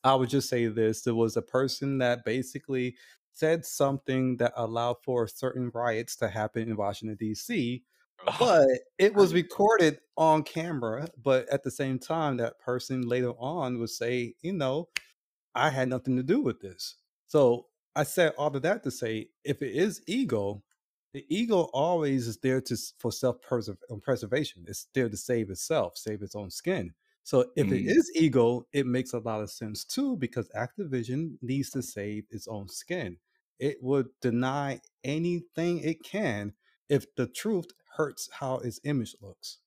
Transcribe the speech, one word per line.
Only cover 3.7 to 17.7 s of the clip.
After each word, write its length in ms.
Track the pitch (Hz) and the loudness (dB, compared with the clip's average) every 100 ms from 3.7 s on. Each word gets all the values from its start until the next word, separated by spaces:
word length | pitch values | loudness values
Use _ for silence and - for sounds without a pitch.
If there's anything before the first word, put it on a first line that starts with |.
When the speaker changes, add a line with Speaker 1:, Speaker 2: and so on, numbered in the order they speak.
| - 139 139 - 131 131 120 | 0 0 2 -2 0 0 2
Speaker 1:
that 140 | 120 123 | 0 0
allowed 400 | 113 113 120 120 | -4 0 -2 -2
for 240 | - 123 110 | -2 -2 -2
certain 420 | - 131 127 120 | -4 -6 -4 -4
riots 420 | 117 120 113 120 - | -2 -2 -2 -4 -4
to 120 | 110 | -4
happen 400 | 107 107 117 113 | -2 -4 -4 -4
in 60 | 107 | -2
Washington, 400 | 101 98 110 104 | -2 -4 -8 -6
D 160 | 107 | -6
C, 500 | 107 - 226 120 127 _ _ _ _ | -6 -4 -2 -2 -4 _ _ _ _
Speaker 2:
Oh. 140 | - - | -4 2
Speaker 1:
but 300 | 240 170 135 127 - - | 6 8 8 4 -2 4
it 160 | 196 | 4
was 200 | 208 185 | 8 6
Speaker 3:
Right. 0 | |
Speaker 1:
recorded 680 | 170 - - 202 220 160 151 _ - | 6 0 2 6 8 6 4 _ 2
on 280 | 160 156 | 6 4
camera. 640 | 147 165 170 151 117 110 151 - | 2 -6 -4 -4 -4 -4 -8 -4
But 260 | 139 131 120 | 2 2 2
at 120 | 139 | -2
the 60 | 131 | -2
same 260 | - 135 131 | -4 -2 -2
time, 400 | - 160 151 123 | -2 -2 0 0
that 200 | 117 - | -2 -4
person 420 | - 123 - 131 | -4 -4 -2 -4
later 300 | 120 123 123 117 | 0 0 0 -4
on 400 | 127 175 131 123 | -6 -4 -4 -2
would 100 | 117 | -4
say, 460 | - 117 123 117 - | -4 -2 -2 -4 -8
you 100 | 165 | -6
know, 340 | 190 135 143 170 - - _ _ _ _ | -2 0 0 -4 -10 -10 _ _ _ _
"I 160 | - 147 | 0 2
had 180 | 135 127 | 2 0
nothing 260 | 123 131 127 | 0 0 0
to 60 | |
do 160 | 131 240 | 2 2
with 180 | 196 - | 0 -4
this." 360 | 98 90 - - _ _ _ | -12 -12 -14 -14 _ _ _
So 400 | 151 127 117 - | 6 6 4 -4